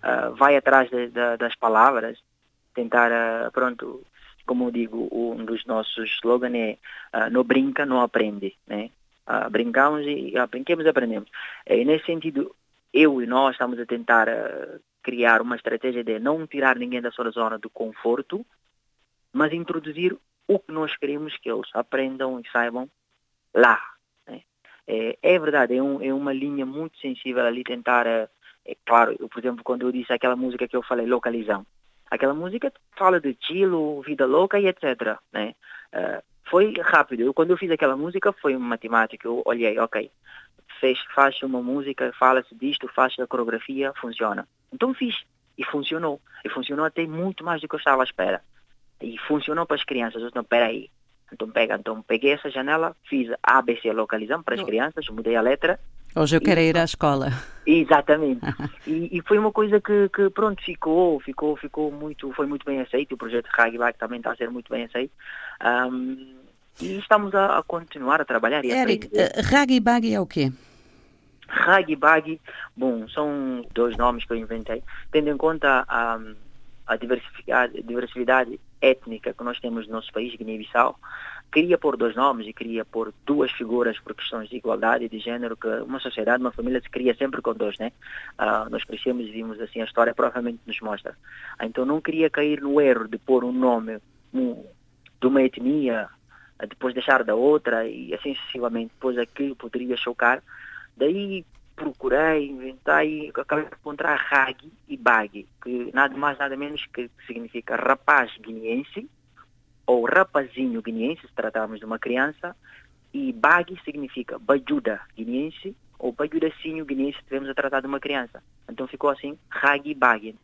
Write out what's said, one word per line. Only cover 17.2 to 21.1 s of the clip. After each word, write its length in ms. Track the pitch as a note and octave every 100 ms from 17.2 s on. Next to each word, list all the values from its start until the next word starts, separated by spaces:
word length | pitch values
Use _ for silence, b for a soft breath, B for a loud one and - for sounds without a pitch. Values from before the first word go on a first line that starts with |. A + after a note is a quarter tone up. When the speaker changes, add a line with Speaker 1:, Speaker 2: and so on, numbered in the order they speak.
| A#2
Speaker 1:
zona 280 | A#2 A2+ A2
de 100 | A2+
conforto, 760 | - A2+ A2 A#2 A#2+ - F#3+ A#3+ _ _ _ _ _ _ _ _
mas 200 | B2+ D3+
introduzir 640 | E3 E3+ E3 D#3 D3+ F3+ - _ _ -
o 100 | G3+
que 100 | -
nós 240 | D#3 D3+ -
queremos 400 | C#3